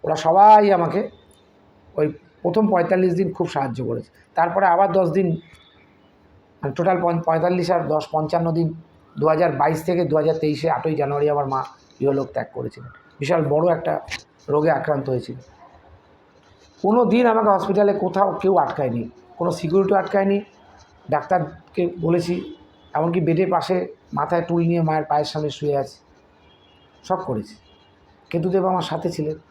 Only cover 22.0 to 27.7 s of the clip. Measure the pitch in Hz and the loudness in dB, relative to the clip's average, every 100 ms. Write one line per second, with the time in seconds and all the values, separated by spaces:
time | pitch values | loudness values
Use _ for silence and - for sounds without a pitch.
22 | 165 175 170 175 - - - _ - - | 0 0 0 -6 -6 -16 -20 _ -8 -4
23 | 165 180 160 165 185 175 - 185 180 - | -2 0 0 0 2 0 0 -4 -4 -12
24 | _ - 151 175 165 170 170 170 160 156 | _ -6 -2 -2 -2 0 0 0 0 -2
25 | 151 151 151 156 151 139 147 143 135 - | -2 -2 -2 -4 -6 -4 -2 -2 -4 -12
26 | _ _ _ _ _ _ _ _ _ _ | _ _ _ _ _ _ _ _ _ _
27 | - 185 - 113 - - _ | -6 -6 -4 -6 -8 -18 _